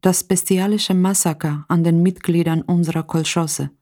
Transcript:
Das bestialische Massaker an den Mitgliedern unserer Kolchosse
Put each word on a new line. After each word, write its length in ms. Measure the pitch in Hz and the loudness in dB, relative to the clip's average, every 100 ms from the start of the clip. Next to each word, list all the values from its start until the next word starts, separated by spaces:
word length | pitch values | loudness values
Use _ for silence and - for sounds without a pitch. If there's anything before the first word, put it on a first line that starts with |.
Das 220 | 185 180 | 0 0
bestialische 680 | - 185 - 190 196 208 - | 0 -2 0 0 0 -2 0
Massaker 720 | 185 185 196 180 156 160 147 147 | 2 2 2 -2 -2 -4 -4 -2
an 160 | 170 | 0
den 200 | 165 165 | 2 4
Mitgliedern 580 | 180 185 - 170 165 160 | 2 0 -2 0 0 -2
unserer 420 | - 175 165 160 | 0 0 0 -2
Kolchosse 680 | 156 165 156 - 160 - 139 _ | -2 -4 -2 -2 -4 -4 -8 _